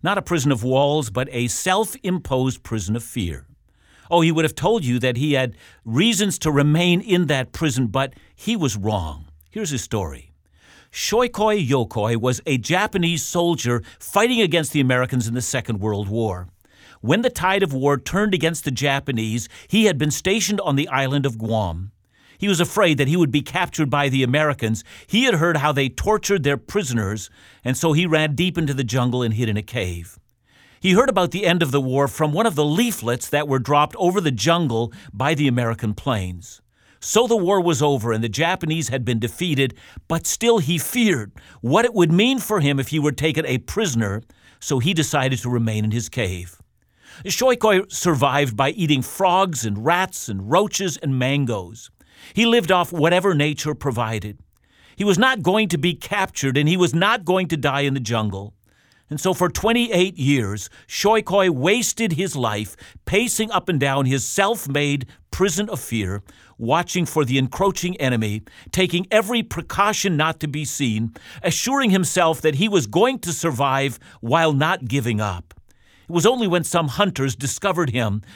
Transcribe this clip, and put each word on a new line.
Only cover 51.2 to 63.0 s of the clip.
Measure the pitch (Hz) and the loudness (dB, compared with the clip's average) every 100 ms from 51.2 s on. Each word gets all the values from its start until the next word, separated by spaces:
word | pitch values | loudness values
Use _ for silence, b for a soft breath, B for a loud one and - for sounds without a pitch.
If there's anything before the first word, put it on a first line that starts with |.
| 127 143 131 107 87 110 - _ B B B | 0 0 0 -4 -8 -18 -20 _ B B B
He | - 233 | 0 4
lived | 233 160 | 4 4
off | 185 170 | 2 2
whatever | 175 156 175 190 | 2 4 4 4
nature | 160 147 147 156 | 2 0 -2 -6
provided. | 147 143 117 113 110 104 101 - _ b b b b | -4 -4 -2 -2 -4 -8 -14 -20 _ b b b b
He | |
was | 202 180 | 2 4
not | 262 262 | 4 2
going | 170 208 214 | 2 2 2
to | 160 | 0
be | 156 | -2
captured, | 170 - 202 190 - 139 135 | -2 -4 -2 -2 -2 -2 2
and | 147 | 2
he | 180 | 4
was | 175 | 2
not | 147 190 233 170 | 2 2 0 0
going | 185 180 | 0 0
to | 165 | -2
die | 143 139 | 0 0
in | 143 | 0
the | 135 | -2
jungle. | 110 117 107 95 101 _ _ b b b b | -2 -2 -2 -4 -10 _ _ b b b b
And | 151 | -4
so | 190 | -2
for | 185 180 | 0 0
twenty-eight | - 214 233 233 190 185 185 | 0 0 0 2 2 0 0
years, | 135 143 104 107 - B B | 2 2 0 -6 -10 B B
Shoikoi | - 202 220 - 196 190 | -2 2 2 2 2 2
wasted | 139 147 226 220 - 226 | 2 2 2 0 -2 -2
his | 156 190 | 0 -2
life | 143 120 104 107 - B B | -2 -2 -2 -6 -12 B B